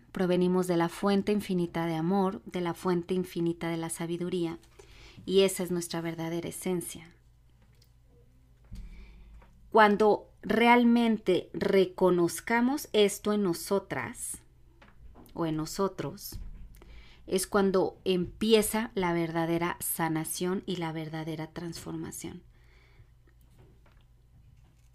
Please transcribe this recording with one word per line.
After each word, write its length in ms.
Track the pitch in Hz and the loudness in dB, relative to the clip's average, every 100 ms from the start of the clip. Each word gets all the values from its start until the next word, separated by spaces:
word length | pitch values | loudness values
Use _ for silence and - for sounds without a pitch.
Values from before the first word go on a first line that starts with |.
| - | -12
provenimos 560 | - 190 180 180 180 180 | -4 0 2 4 2 2
de 100 | 170 | 2
la 120 | 165 | 0
fuente 420 | - 202 196 196 | 0 2 2 2
infinita 560 | 208 202 180 170 170 170 | -2 0 -2 0 -2 -2
de 80 | 160 | -2
amor, 480 | 165 196 190 196 - | 0 2 0 -2 -10
de 160 | 180 | -6
la 140 | 175 165 | -4 -4
fuente 400 | 185 175 170 185 | 0 0 0 -4
infinita 540 | 180 175 170 165 165 | -2 -2 -2 -2 -4
de 80 | 165 | -4
la 120 | 165 | -6
sabiduría, 680 | - 165 170 175 180 165 170 - - - - - - - | -6 -6 -4 -4 -2 -4 -6 -16 -20 -20 -20 -20 -16 0
y 160 | 185 | 4
esa 220 | 190 190 | 4 2
es 80 | 175 | -2
nuestra 300 | 175 170 170 | -2 -4 -6
verdadera 480 | 165 160 165 170 165 | -6 -6 -6 -4 -6
esencia. 640 | - 185 180 165 - 160 - _ _ _ _ - - _ _ _ - - _ _ _ - - - - - - - - - - - | -8 -4 -4 -4 -12 -18 -20 _ _ _ _ -20 -20 _ _ _ -20 -20 _ _ _ -18 -16 -14 -18 -20 -20 -20 -20 -20 -20 2
Cuando 560 | 220 214 202 214 202 - - | 6 8 6 4 4 -2 -16
realmente 1080 | 185 220 233 240 233 240 233 214 - 175 - | -2 2 6 8 8 6 4 2 2 0 0
reconozcamos 1400 | - - 190 185 - 185 175 170 - - 233 240 294 - | -4 2 4 4 2 2 4 2 -2 -2 0 2 -2 -2
esto 400 | 214 202 196 208 | 2 2 2 -2
en 120 | 208 | 0
nosotras 960 | 196 170 - 196 196 135 120 240 - - - - - - - - - - - | 0 -2 -2 -2 -2 -6 -6 -8 -12 -12 -16 -20 -20 -20 -20 -20 -20 -20 -16
o 120 | - 165 | -6 -4
en 100 | 156 | -2
nosotros, 840 | 151 - 196 185 143 160 - - - - - - - - - - - | -4 -2 -2 -2 -8 -8 -12 -12 -12 -14 -16 -20 -20 -20 -20 -20 -6
es 220 | 185 185 | -4 0
cuando 500 | 208 196 190 165 - | 2 2 2 0 -2
empieza 880 | - 185 175 - 220 220 208 220 233 - | -2 -2 -2 -4 4 4 4 -2 -4 -2
la 180 | 180 | 0
verdadera 640 | 170 165 165 165 165 175 - | 0 -2 -2 0 0 -2 -4
sanación 840 | - - 165 160 156 - 180 196 - | -6 -4 -2 -2 -4 -4 -2 -2 -4
y 100 | 175 | -6
la 160 | 165 | -4
verdadera 560 | 160 156 160 156 156 156 | -6 -8 -8 -8 -8 -8
transformación. 920 | - 170 165 - 160 165 - 165 175 - - - - - - - - _ _ - - - - - - _ _ _ - - - - _ _ | -10 -10 -10 -10 -10 -8 -10 -12 -14 -18 -20 -20 -20 -20 -20 -20 -20 _ _ -20 -20 -20 -20 -20 -20 _ _ _ -20 -20 -20 -20 _ _